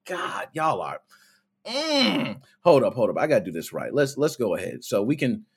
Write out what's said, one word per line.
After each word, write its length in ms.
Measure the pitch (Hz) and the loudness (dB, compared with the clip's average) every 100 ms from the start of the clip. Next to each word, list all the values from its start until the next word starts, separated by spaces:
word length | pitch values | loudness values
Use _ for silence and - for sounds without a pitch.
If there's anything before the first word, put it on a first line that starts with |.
God. 440 | - 180 175 - - | -10 -8 -6 -8 -8
Y'all 300 | 156 160 104 | -2 0 0
are. 180 | 78 - _ _ _ _ _ _ | -4 -10 _ _ _ _ _ _
Mm. 760 | - 254 320 285 240 - - 101 - _ | -8 -6 0 2 2 2 -2 -8 -16 _
Hold 180 | 175 147 | 6 6
up, 120 | 107 | 4
hold 160 | 117 104 | 2 0
up. 80 | 80 | 2
I 100 | 156 | 2
gotta 160 | 127 | 2
do 80 | 90 | 2
this 200 | 82 76 | -6 -8
right. 220 | 78 58 | -8 -2
Let's, 240 | 127 139 131 | 0 0 0
let's 160 | 151 | -2
go 220 | 151 110 85 | 0 -2 -2
ahead. 280 | 90 64 | -4 -8
So 160 | - 104 | -4 0
we 140 | 107 | 0
can 320 | 156 131 110 - | 0 0 -2 -8